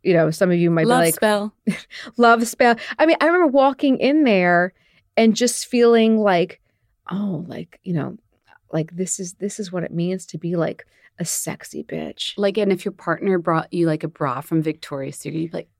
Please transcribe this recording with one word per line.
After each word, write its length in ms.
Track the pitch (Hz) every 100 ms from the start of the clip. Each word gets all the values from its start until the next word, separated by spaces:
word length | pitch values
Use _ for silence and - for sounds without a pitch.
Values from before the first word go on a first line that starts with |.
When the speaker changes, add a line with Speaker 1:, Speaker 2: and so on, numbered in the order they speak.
Speaker 1:
you 100 | 185
know, 180 | 165 156
some 200 | 160 185
of 60 | 175
you 120 | 170
might 160 | 165 220
Speaker 2:
Love 140 | 202
Speaker 1:
be 40 | 170
like, 80 | -
Speaker 2:
spell. 380 | 214 208 208 - - - -
Speaker 1:
<laughs> 320 | - - -
Love 300 | 233 233 233
spell. 280 | - 247 233 - -
I 80 | 311
mean, 100 | 320
I 60 | 302
remember 220 | 349 320
walking 500 | 269 269 262 285 254
in 260 | 254 311
there 500 | 269 190 180 175 185 _ _ _ _ -
and 180 | 226 214
just 300 | 247 - -
feeling 540 | 240 233 233 220 220
like, 420 | 202 175 - - _ _ _ _ -
oh, 320 | 190 208 156 -
like, 320 | - - _
you 80 | 185
know, 220 | 170 135 - _ _ _ _ -
like, 240 | 160 160 175
this 240 | 185 -
is, 140 | 175
this 260 | - 202 -
is 100 | 185
what 140 | 180
it 80 | 165
means 340 | 170 175 185 -
to 100 | 156
be, 180 | 170 175
like, 300 | 160 - - _ _ -
a 60 | 165
sexy 580 | - - - - 151
bitch. 500 | 151 160 156 - - -
Speaker 2:
Like, 200 | 202 196
and 120 | 202
if 140 | 185 202
your 60 |
partner 480 | - - 160 196 180
brought 340 | 170 160 -
you, 140 | 175 165
like, 160 | 156
a 40 | 156
bra 320 | - 143 123
from 220 | - 160
Victoria's 540 | 156 156 - 139 135 147
Secret, 240 | 143 156
you'd 120 | 165
be 60 | 175
like, 120 | -